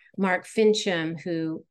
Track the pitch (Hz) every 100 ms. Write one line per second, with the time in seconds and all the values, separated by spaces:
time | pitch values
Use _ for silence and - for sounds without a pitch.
0 | _ - 190 180 - - 214 214 - 175
1 | 160 165 - 165 160 160 -